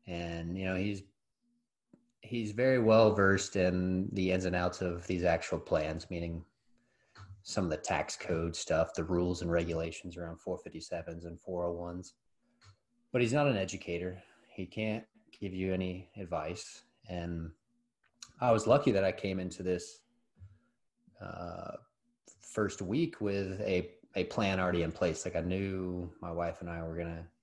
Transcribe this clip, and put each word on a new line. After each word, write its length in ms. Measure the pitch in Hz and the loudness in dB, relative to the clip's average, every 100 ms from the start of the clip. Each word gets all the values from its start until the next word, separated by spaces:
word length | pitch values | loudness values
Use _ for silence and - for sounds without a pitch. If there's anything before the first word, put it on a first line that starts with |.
| - | -8
And, 500 | 87 85 85 85 92 | -6 -4 -4 -4 -4
you 100 | 92 | 0
know, 100 | 92 | 0
he's, 260 | 101 98 - _ _ _ _ _ _ _ _ - _ _ | 0 -4 -10 _ _ _ _ _ _ _ _ -20 _ _
he's 320 | 104 117 107 | -8 -4 -4
very 260 | 101 131 131 | 2 4 6
well 340 | 110 110 110 | 8 10 10
versed 440 | 101 98 95 - 98 | 8 6 6 2 2
in 520 | 90 90 92 92 98 | 2 4 2 2 0
the 180 | 98 92 | 0 2
ins 140 | 92 | 2
and 100 | 92 | 2
outs 260 | 90 90 - | 0 0 0
of 240 | 92 87 87 | -4 -4 -4
these 160 | 92 | 0
actual 340 | 87 82 - 82 | 2 2 0 -4
plans, 500 | - 82 78 80 - | 0 0 0 -4 -6
meaning 360 | 87 85 85 82 _ _ _ _ _ _ - - - | -6 -4 -6 -10 _ _ _ _ _ _ -20 -20 -18
some 220 | - - | -6 -2
of 60 | 90 | -2
the 60 | 76 | -2
tax 400 | - 82 - - | -2 -2 -2 -6
code 380 | - 82 85 | -2 -2 -2
stuff, 400 | 82 - 80 82 | -4 0 2 2
the 80 | - | 0
rules 400 | 82 87 90 85 | 0 2 2 0
and 80 | 85 | 0
regulations 640 | 85 85 82 82 - 92 87 | 2 2 -2 -4 -8 -12 -10
around 220 | 85 82 | -10 -10
four 200 | - 87 | -8 -8
fifty-sevens 640 | - 80 - 85 82 82 | -8 -14 -8 -8 -6 -10
and 160 | 85 85 | -10 -12
four 240 | - 90 | -8 -2
oh 80 | 87 | -2
ones. 420 | 85 87 90 92 _ _ _ _ _ - - _ _ _ | -2 -6 -8 -12 _ _ _ _ _ -20 -20 _ _ _
But 100 | 127 | 2
he's 100 | 120 | 4
not 160 | 139 143 | 4 4
an 80 | 110 | 2
educator. 680 | 92 92 - 85 90 92 - _ _ | 0 -4 -4 -4 -4 -8 -16 _ _
He 120 | - 92 | -10 -8
can't 380 | - 110 110 110 _ _ - | -4 -2 -2 -8 _ _ -10
give 120 | 98 | -8
you 220 | 92 95 | -2 0
any 360 | 92 92 90 92 - | 0 -2 -6 -10 -12
advice. 680 | 90 82 78 87 - - _ _ - | -6 -4 -4 -8 -12 -18 _ _ -10
And 420 | 90 85 85 82 - _ _ _ _ _ _ - - | -6 -4 -6 -8 -12 _ _ _ _ _ _ -20 0
I 120 | 123 | 4
was 160 | 113 110 | 4 6
lucky 240 | 123 - | 6 6
that 120 | 98 | 4
I 60 | 95 | 2
came 300 | 92 98 95 | 0 -4 -4
into 240 | 92 - | -4 -4
this, 380 | 90 90 - - _ _ _ _ - - _ _ _ _ _ _ | -2 -2 -2 -18 _ _ _ _ -20 -20 _ _ _ _ _ _
uh, 520 | 95 90 87 87 - - _ _ _ _ - - | -12 -8 -8 -8 -10 -12 _ _ _ _ -20 -20
first 400 | - - 101 - | -8 0 0 0
week 380 | 92 123 165 - | -2 0 0 -2
with 400 | 104 98 95 98 | -2 0 -2 -2
a, 280 | 104 92 87 - - 98 | 0 0 0 -10 -8 -4
a 80 | |
plan 360 | 90 - 101 95 | -2 0 2 2
already 220 | 92 87 | 2 2
in 100 | 82 | 0
place. 320 | - 87 80 | 0 0 0
Like, 120 | 90 85 | -4 -2
I 40 | |
knew 680 | 85 92 98 95 92 90 87 - | 0 0 -2 -2 -4 -4 -8 -8
my 100 | 87 | -6
wife 300 | 85 85 82 | -2 -2 -4
and 100 | 87 | -8
I 120 | 85 | -6
were 140 | 82 82 | -6 -4
gonna 300 | 85 82 85 _ | -6 -6 -12 _